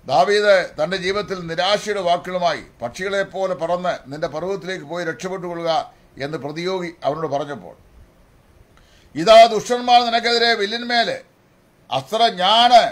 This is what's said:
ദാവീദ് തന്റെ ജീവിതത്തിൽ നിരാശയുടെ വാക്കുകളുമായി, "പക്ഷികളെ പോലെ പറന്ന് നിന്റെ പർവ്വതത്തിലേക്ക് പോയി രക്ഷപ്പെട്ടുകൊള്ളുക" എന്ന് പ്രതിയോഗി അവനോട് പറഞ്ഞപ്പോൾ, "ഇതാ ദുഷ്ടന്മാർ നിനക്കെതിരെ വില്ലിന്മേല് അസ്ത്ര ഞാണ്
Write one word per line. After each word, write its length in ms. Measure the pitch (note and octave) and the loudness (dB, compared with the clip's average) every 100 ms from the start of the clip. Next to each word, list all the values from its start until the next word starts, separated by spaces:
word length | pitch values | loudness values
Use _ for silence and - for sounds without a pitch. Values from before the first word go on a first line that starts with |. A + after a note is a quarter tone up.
| - | 0
ദാവീദ് 460 | D3 F#3+ G#3 G#3 F#3+ D3+ - | 2 2 2 4 4 2 -4
തന്റെ 180 | D#3+ F#3+ | -4 -2
ജീവിതത്തിൽ 360 | F3+ G3+ G3+ F#3 E3+ | -4 -4 -6 -10 -6
നിരാശയുടെ 520 | E3 F3+ G#3 G#3 G3+ F3 | -4 0 -2 -2 -4 0
വാക്കുകളുമായി, 540 | F3 F3 F3+ E3+ C#3 - _ | -2 -2 -4 -2 -4 -10 _
"പക്ഷികളെ 400 | A#2 - F#3+ G3 G3 | -12 -8 -4 -4 -4
പോലെ 220 | F#3 F#3+ F3+ | -4 -4 -4
പറന്ന് 320 | E3 F3 F3+ C3+ B2 | -4 -2 -4 -6 -10
നിന്റെ 160 | D3 E3 | -8 -6
പർവ്വതത്തിലേക്ക് 520 | D#3 F3+ G3 E3+ F#3 D3 | -6 -6 -8 -8 -12 -8
പോയി 120 | E3+ E3 | -8 -8
രക്ഷപ്പെട്ടുകൊള്ളുക" 640 | D#3+ F3+ F#3 F3 E3+ E3 D#3 - _ _ - C#3 | -8 -10 -8 -10 -8 -6 -6 -8 _ _ -12 -10
എന്ന് 120 | D#3 | -10
പ്രതിയോഗി 460 | C#3 D3+ F3 F#3+ F3 E3+ C3+ | -10 -8 -8 -6 -8 -8 -6
അവനോട് 220 | D3+ D#3+ C#3 | -6 -6 -6
പറഞ്ഞപ്പോൾ, 400 | D3 B2+ E2+ - _ _ - _ _ _ _ _ _ _ _ _ _ C#3+ | -8 -12 -16 -20 _ _ -20 _ _ _ _ _ _ _ _ _ _ -2
"ഇതാ 180 | F3 A3+ A3+ G#3+ | 8 10 10 4
ദുഷ്ടന്മാർ 440 | - B3 B3 A#3+ A#3+ | -2 -4 4 4 4
നിനക്കെതിരെ 420 | A#3 A#3 A#3 A#3 A3 | 0 0 0 2 0
വില്ലിന്മേല് 560 | G3+ A#3 A#3+ A#3+ G3+ C3+ - _ _ _ _ _ _ B2+ | -2 -6 -2 -2 0 -4 -12 _ _ _ _ _ _ -6
അസ്ത്ര 240 | C3+ A3 A#3 F#3 | -4 0 0 2
ഞാണ് 380 | F#3 A3 A#3+ A#3+ E3 | 2 4 8 6 6